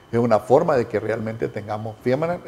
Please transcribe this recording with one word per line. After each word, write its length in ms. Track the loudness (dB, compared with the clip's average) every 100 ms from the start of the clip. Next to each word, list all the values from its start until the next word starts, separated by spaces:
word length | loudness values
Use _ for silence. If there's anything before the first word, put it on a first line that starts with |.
| -4
es 60 | 0
una 220 | 2 2
forma 360 | 6 4 6 2
de 120 | 0
que 120 | -2
realmente 500 | -2 -4 -4 -4 -6
tengamos, 460 | -6 -8 -8 -8 -6
fíjate, 380 | -2 0 -2 -4